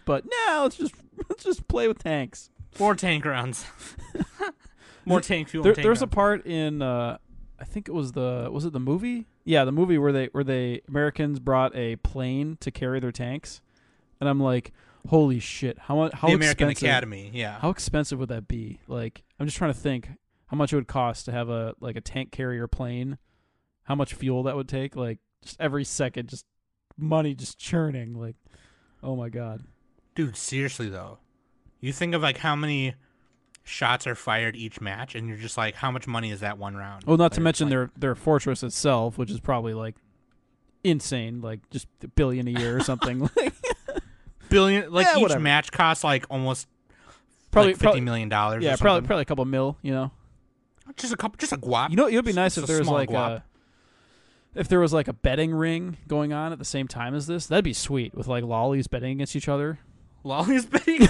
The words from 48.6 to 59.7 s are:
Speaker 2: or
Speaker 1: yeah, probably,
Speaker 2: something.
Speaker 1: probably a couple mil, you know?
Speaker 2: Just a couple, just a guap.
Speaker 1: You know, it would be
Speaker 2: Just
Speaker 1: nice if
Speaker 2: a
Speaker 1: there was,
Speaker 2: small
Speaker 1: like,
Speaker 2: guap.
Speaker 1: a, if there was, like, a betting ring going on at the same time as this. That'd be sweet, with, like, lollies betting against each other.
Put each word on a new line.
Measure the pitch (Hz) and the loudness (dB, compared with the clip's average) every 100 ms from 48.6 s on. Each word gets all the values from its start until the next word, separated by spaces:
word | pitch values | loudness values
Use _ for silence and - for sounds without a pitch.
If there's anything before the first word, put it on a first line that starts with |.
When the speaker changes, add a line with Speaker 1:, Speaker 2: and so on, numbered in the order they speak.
Speaker 2:
or | 147 | 2
Speaker 1:
yeah, | 131 | 6
probably, | 208 180 | 6 6
Speaker 2:
something. | 123 | 4
Speaker 1:
probably | 185 | 0
a | 135 | 0
couple | 135 131 | 0 0
mil, | 131 135 143 | 0 0 -2
you | 139 | -4
know? | 131 131 - _ _ _ _ _ _ - - | -2 -4 -8 _ _ _ _ _ _ -20 -10
Speaker 2:
Just | 247 | -6
a | 233 | -4
couple, | 214 - | -6 -4
just | 302 | -6
a | 139 | -4
guap. | 123 117 151 | 0 0 2
Speaker 1:
You | 180 | 4
know, | 285 | 6
it | 226 | 4
would | 233 | 2
be | |
Speaker 2:
Just | 180 | 2
Speaker 1:
nice | 185 170 | 2 2
if | 143 | 0
Speaker 2:
a | |
Speaker 1:
there | 156 | 2
was, | 156 | 2
Speaker 2:
small | 147 | 2
Speaker 1:
like, | 123 | 2
Speaker 2:
guap. | 110 113 113 | 0 -2 -4
Speaker 1:
a, | - _ _ _ _ _ _ _ _ _ _ | -10 _ _ _ _ _ _ _ _ _ _
if | - 160 | -8 2
there | 180 | 4
was, | 165 | 6
like, | 160 - | 2 0
a | |
betting | 110 135 139 160 160 | 0 0 2 0 2
ring | 165 165 180 160 - | 0 -2 -6 -12 -2
going | 147 147 | 0 0
on | 147 160 | -2 -4
at | 156 | -6
the | - | -6
same | 139 131 | -4 -4
time | 123 120 147 | -6 -4 -4
as | 147 | -4
this. | 170 - | -4 2
That'd | 156 | 2
be | 170 | 2
sweet, | 110 - 139 117 | -2 -2 -2 -2
with, | - 135 | -6 -2
like, | 120 | -2
lollies | 117 113 127 139 123 | 0 0 2 2 0
betting | 123 127 | -4 -4
against | 135 139 147 | -4 -4 -4
each | 147 | -2
other. | 143 147 | 0 -2